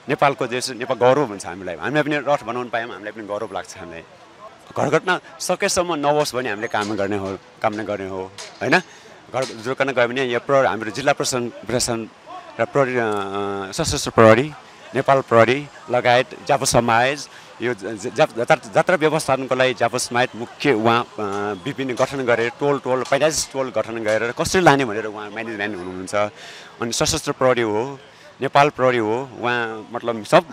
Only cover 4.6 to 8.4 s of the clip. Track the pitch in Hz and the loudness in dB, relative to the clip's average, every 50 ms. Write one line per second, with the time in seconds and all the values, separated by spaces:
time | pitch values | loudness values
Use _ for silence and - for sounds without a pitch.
4.6 | - - - 117 120 143 143 160 - 185 180 147 - - - - - - 180 - | -20 -10 -4 -2 0 0 0 0 0 0 -2 -2 -4 -10 -14 -8 -4 -4 -2 0
5.6 | 208 190 - 190 175 175 165 147 143 143 151 151 147 - 117 123 127 120 101 104 | 0 0 0 0 0 0 -2 0 0 2 2 2 0 0 -2 -4 -4 -4 -4 -4
6.6 | 113 117 - 107 104 101 110 95 98 98 104 98 98 95 98 90 - - - - | -4 -2 -2 -2 -2 -2 -2 -2 -2 -2 -2 -4 -4 -6 -6 -8 -12 -18 -8 -4
7.6 | - 110 104 107 107 92 104 95 98 92 95 95 92 95 104 - | -4 -4 -2 -4 -4 -6 -6 -6 -6 -8 -8 -8 -10 -10 -12 -16